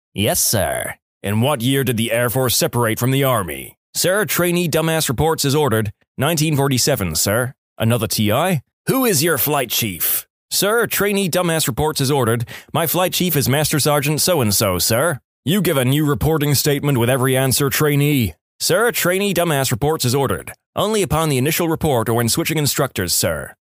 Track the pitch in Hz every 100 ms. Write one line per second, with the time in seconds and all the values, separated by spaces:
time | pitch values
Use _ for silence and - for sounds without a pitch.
0 | _ - 110 180 - 107 78 62 - -
1 | _ _ 98 107 131 143 127 135 127 110
2 | 113 113 120 131 127 - 160 123 113 110
3 | 127 135 135 117 87 67 57 - _ -
4 | 170 202 180 - 175 175 175 156 160 160
5 | - 117 156 160 139 143 143 110 107 -
6 | _ - 135 160 156 139 139 127 160 131
7 | 92 78 - 110 127 - _ - 113 120
8 | 110 - 104 120 180 160 - _ - 254
9 | 247 156 170 143 - 147 120 - 113 82
10 | - - - _ - - 196 233 214 -
11 | 202 202 190 175 175 160 147 117 151 -
12 | 131 143 113 120 120 - - 143 165 170
13 | 180 - 185 151 127 143 151 151 151 147
14 | 139 147 - 165 110 98 98 90 - 113
15 | 151 135 _ _ 127 202 175 139 123 143
16 | 147 131 147 160 147 143 156 143 143 131
17 | 120 131 131 131 - - 143 - 151 143
18 | 147 143 104 - _ - - 180 233 -
19 | 170 185 202 170 175 143 127 120 147 160
20 | 123 135 127 90 - - _ - 196 220
21 | 165 151 160 131 135 156 165 160 160 123
22 | 110 117 117 - 165 160 143 - 139 -
23 | 87 - 95 76 - - _